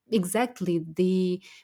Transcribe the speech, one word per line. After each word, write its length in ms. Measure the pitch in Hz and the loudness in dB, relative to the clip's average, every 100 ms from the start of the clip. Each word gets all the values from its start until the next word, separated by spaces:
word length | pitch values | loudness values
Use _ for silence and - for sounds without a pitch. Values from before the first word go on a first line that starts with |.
| _ | _
exactly 760 | 220 185 214 247 - 180 170 165 160 | -2 0 -2 -2 -4 -2 -2 -2 0
the 460 | 185 185 180 180 - - | 2 2 0 -2 -8 -20